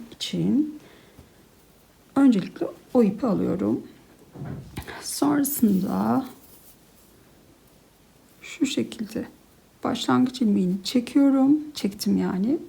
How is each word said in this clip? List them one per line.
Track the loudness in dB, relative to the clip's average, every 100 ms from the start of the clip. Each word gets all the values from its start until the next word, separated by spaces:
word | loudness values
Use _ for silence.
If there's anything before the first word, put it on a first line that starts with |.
| -8
için | -12 -6 -2 2 2 0 -6 -20 -20 -20 -20 -20 _ _ _ _ _ _ _ _ 4
öncelikle | 6 4 -2 -8 -8 -8 0
o | 2
ipi | 4 2 -2
alıyorum. | 0 0 -2 -2 -2 -6 -20 -20 -20 -20 -14 -12 -12 -14 -16 -14 -14
Sonrasında | -12 -2 0 0 -2 2 2 2 0 -2 0 -2 -4 -14 -20 -20 -20 -20 _ _ _ _ -20 _ _ _ _ _ _ _ _ _ _ _
şu | -20 -4 -2
şekilde | -2 -4 -6 -8 -8 -8 -14 _ _ _ _
başlangıç | -4 -2 0 2 2 2
ilmeğini | 0 2 2 -2
çekiyorum. | -2 -2 2 4 4 6 4 2 0
Çektim | -6 -6 -2 0 0
yani. | 0 -2 -2 -2